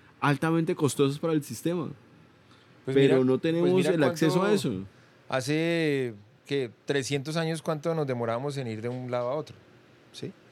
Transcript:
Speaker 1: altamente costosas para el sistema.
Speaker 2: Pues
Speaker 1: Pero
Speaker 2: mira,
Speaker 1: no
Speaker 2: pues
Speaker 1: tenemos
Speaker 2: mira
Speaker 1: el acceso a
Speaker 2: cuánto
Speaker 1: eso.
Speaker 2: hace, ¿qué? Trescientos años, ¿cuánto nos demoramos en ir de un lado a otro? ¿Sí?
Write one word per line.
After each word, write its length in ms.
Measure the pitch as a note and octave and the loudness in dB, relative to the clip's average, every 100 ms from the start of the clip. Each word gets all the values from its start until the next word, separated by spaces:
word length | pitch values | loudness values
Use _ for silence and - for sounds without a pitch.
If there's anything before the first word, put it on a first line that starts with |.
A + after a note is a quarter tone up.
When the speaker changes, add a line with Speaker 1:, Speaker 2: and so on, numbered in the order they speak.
| - - | -20 -2
Speaker 1:
altamente 540 | C#3 C#3 D#3+ E3 E3 | 0 2 2 0 0
costosas 440 | F3+ D3 - C#3 C#3+ | 0 0 2 0 0
para 140 | E3 | 0
el 100 | D#3 | -2
sistema. 460 | C#3 A2+ D#3+ F3 C#3+ C#3+ - - - _ _ - _ - | -2 -6 -4 -4 -6 -10 -20 -20 -20 _ _ -20 _ -16
Speaker 2:
Pues 100 | - | 0
Speaker 1:
Pero 200 | C3+ C#3 | 4 6
Speaker 2:
mira, 100 | C3+ | 6
Speaker 1:
no 80 | B2+ C3 | 4 2
Speaker 2:
pues 20 | |
Speaker 1:
tenemos 300 | D#3+ E3 F3 | 2 2 2
Speaker 2:
mira 180 | F#3 F3+ | 4 2
Speaker 1:
el 100 | E3+ | 4
acceso 300 | C#3 D#3+ D#3+ F3+ | 2 2 2 2
a 120 | G3+ | 2
Speaker 2:
cuánto 60 | |
Speaker 1:
eso. 300 | G#3 C#3+ F#2+ F#2+ - - _ - | 2 0 -4 -8 -16 -20 _ -6
Speaker 2:
hace, 840 | C3 B2+ D3+ E3 E3+ D#3 C#3 B2 G#2 G2+ _ - | -4 0 0 0 0 0 0 -2 -6 -18 _ -6
¿qué? 240 | C#3+ A#2+ - | -4 -4 -8
Trescientos 540 | - C#3 B2 C#3+ C3 E3 | -2 -2 0 -4 -2 -4
años, 240 | D#3+ D#3+ | -2 -4
¿cuánto 320 | F3 D3+ E3 | -4 -4 -2
nos 120 | E3 C#3 | -2 -2
demoramos 520 | B2 A#2 A#2 C#3+ C#3 | -2 -2 -2 -4 -6
en 80 | B2 | -6
ir 160 | A2 | -6
de 80 | A#2+ | -6
un 200 | B2+ B2+ | -6 -4
lado 200 | B2 B2 | -4 -2
a 40 | D3+ | -4
otro? 200 | D3 - - - - - - | -6 -14 -20 -20 -20 -20 -20
¿Sí? 200 | - - - - | -12 -12 -14 -20